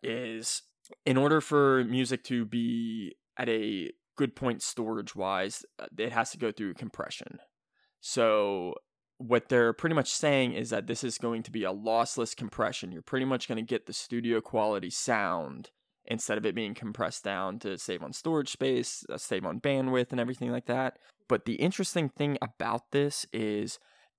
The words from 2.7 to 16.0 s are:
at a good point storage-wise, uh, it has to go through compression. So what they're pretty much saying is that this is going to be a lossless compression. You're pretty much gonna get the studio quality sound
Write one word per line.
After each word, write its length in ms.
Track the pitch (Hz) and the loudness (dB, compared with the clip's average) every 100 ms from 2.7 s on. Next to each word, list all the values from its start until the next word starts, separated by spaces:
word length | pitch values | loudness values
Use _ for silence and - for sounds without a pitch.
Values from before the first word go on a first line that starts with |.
| 117 113 110 95 - _ - | 0 -2 -6 -8 -12 _ -4
at 100 | 120 | 0
a 460 | 110 107 98 76 - _ - | 0 0 -2 -6 -10 _ -2
good 180 | 131 - | -2 0
point 260 | 127 113 | -2 -2
storage-wise, 1040 | - - 110 110 95 - 95 95 98 - - - | -4 -2 -2 -2 -4 -4 0 0 -2 -6 -14 -16
uh, 80 | - 101 | -12 -4
it 140 | 117 | -2
has 200 | 113 - | 0 -2
to 60 | - | -2
go 140 | 113 | -4
through 220 | 104 101 | -2 -6
compression. 640 | - 113 - - - - - - _ _ _ _ _ | -6 -10 -8 -10 -10 -14 -18 -20 _ _ _ _ _
So 720 | - 127 113 107 101 95 90 - - _ _ - | -4 2 6 6 4 0 -2 -8 -14 _ _ -14
what 300 | 117 120 - | 0 2 4
they're 240 | 123 117 | 6 6
pretty 240 | - 165 160 | 4 2 2
much 140 | 123 | 2
saying 440 | - 151 139 123 | 0 4 4 2
is 180 | 101 117 | 0 -2
that 160 | 110 120 | -4 -4
this 160 | 120 | -4
is 140 | 127 - | -4 -4
going 260 | 117 113 | -2 -4
to 80 | 113 | -4
be 120 | 113 | -4
a 80 | 92 | -4
lossless 640 | 98 110 113 117 - 113 - | -2 2 2 2 0 -4 -4
compression. 560 | 113 - 107 - 107 | -8 -2 -2 -2 -8
You're 100 | - | -10
pretty 240 | - 131 131 | -4 -2 0
much 220 | 127 - | -2 -2
gonna 140 | 110 | -4
get 240 | 117 120 - | -2 -4 -4
the 80 | |
studio 480 | - - 120 117 113 | -10 -4 -2 2 0
quality 480 | - 113 107 101 92 | 2 2 2 0 -2
sound 800 | - - 110 95 90 71 - - _ _ _ | -4 0 2 2 -2 -4 -10 -16 _ _ _